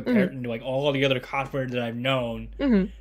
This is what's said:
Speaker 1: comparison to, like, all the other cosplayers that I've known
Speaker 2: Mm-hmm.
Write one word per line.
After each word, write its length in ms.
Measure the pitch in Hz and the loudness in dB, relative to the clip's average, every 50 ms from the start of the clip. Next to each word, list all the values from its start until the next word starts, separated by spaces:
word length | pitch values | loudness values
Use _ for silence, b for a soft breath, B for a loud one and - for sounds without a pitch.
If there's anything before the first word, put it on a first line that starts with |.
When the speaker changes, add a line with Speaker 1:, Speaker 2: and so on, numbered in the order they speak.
| - | 0
Speaker 1:
comparison 380 | 247 247 214 185 180 139 131 123 | 2 4 4 4 2 0 -4 -6
to, 60 | 120 | -6
like, 100 | 113 117 | -6 -6
all 320 | 117 131 131 135 143 147 139 | -4 -2 -2 0 2 2 2
the 140 | 135 135 | 4 2
other 120 | 135 131 123 | 2 2 0
cosplayers 520 | - - - 139 135 131 - 139 131 127 | -2 -4 -4 -4 -4 -4 -4 -4 -4 -2
that 100 | 123 123 | -2 -2
I've 160 | 120 117 117 | -2 -2 -4
known 520 | 120 123 131 135 131 120 117 113 113 117 - - - | -2 0 0 2 2 0 -2 -4 -6 -8 -10 -6 -2
Speaker 2:
Mm-hmm. 320 | 277 277 233 196 185 226 - - | 2 4 4 4 4 2 -2 -10